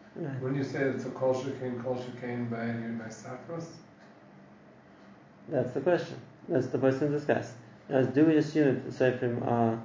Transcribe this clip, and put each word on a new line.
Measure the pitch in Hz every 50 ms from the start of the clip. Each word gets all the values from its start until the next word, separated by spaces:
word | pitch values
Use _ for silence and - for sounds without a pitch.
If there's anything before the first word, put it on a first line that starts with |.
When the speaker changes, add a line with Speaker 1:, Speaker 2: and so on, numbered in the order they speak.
| - - -
Speaker 1:
Right. | 175 165 139 131 123
Speaker 2:
Wouldn't | 131 131 143
you | 143 123
say | - - 143
it's | 139 131 117 117 117
a | 123
Kol | - - 131 131 127
Shekain, | - 143 135 - - 131 127 123 117 120
Kol | 131 127
Shekain | 117 - 127 - - 127 120 120 120 120 117
by, | 117 113 117 117 117 117 113 113 113 113 113
by | 113
Safros? | - - - 123 120 - - - 165 165 - - - - - - - - - - - - - - - - - - - - - - - - - - - - - - - - - - - - - -
Speaker 1:
That's | 160 131 123 -
the | - 147
question. | 147 180 175 160 - - 131 127 - - - - -
That's | - 170 131 131
the | - -
question | 135 135 131 135 - 151 147
to | 143
discuss. | 147 - - 117 - - - - - - - - - - -
Now, | 139 131 127
do | 110 113 143 156
we | 165 160
assume | 151 143 - - 156 147 135 120
that | - -
the | -
Sofrim | - - 131 127 123 - 135 120 117 117 -
are | - 117 117 117 113 113 117